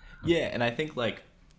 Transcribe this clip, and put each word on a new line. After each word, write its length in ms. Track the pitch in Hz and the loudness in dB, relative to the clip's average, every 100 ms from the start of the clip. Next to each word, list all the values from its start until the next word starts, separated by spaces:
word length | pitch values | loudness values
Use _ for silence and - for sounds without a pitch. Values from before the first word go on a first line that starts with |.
| - - | -20 -4
Yeah, 260 | 156 165 139 | 2 2 2
and 100 | 117 | 0
I 60 | 120 | 0
think, 260 | 120 156 127 | 0 -4 0
like, 280 | 113 - - - - | -2 -2 -10 -20 -20